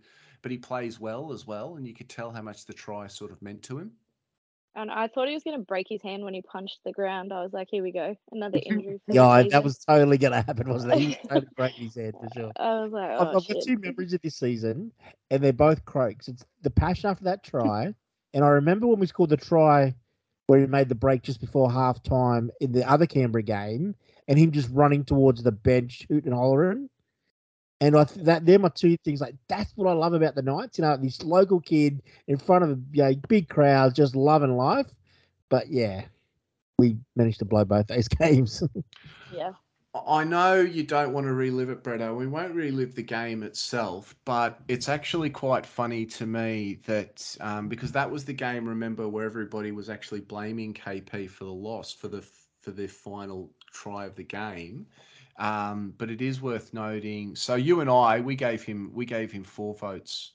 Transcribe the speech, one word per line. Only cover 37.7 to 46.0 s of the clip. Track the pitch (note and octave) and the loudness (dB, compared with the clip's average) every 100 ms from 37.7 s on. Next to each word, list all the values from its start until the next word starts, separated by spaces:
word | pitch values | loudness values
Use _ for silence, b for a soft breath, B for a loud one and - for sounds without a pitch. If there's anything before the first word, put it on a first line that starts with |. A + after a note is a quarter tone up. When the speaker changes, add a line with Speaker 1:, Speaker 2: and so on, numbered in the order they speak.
| G#2 G#2+ | 2 0
Speaker 3:
those | B2 A#2+ | -2 -2
<laughs> | - | 2
games. | D#3 C3+ A#2 - F3 - - - B B B | 4 4 2 -2 -8 -8 -14 -16 B B B
Speaker 2:
Yeah. | F3+ E3+ F#3+ _ _ _ - | -12 -10 -12 _ _ _ -10
Speaker 1:
I | - D#3 D#3 | -2 0 0
know | F3 F#3 F#3+ | 2 4 4
you | F3+ E3 | 4 0
don't | C#3+ D3 C#3+ | -2 0 0
want | C#3 C3+ | -2 -2
to | |
relive | C3 C3 B2+ B2+ | -2 -2 -2 -4
it, | A#2+ | -6
Bretto. | B2+ A#2 A2+ A#2 | -8 -6 -6 -6
We | C3 | -6
won't | D3+ F3+ | -6 -6
relive | E3+ D3+ C3+ B2+ B2+ | -6 -4 -4 -4 -6
the | |
game | A2+ A2+ A#2 A2+ | -8 -6 -6 -8
itself, | G#2 - - B2 G#2 F2+ - _ - | -10 -10 -6 -4 -4 -6 -14 _ -4
but | A#2+ A#2 A#2+ - | -2 -2 -4 -6
it's | B2+ C#3 | -6 -4
actually | D3 - E3+ D3+ | -6 -4 -4 -4
quite | C3+ C3+ B2+ - | -4 -2 -2 -2
funny | - A#2+ A#2 | -6 -6 -6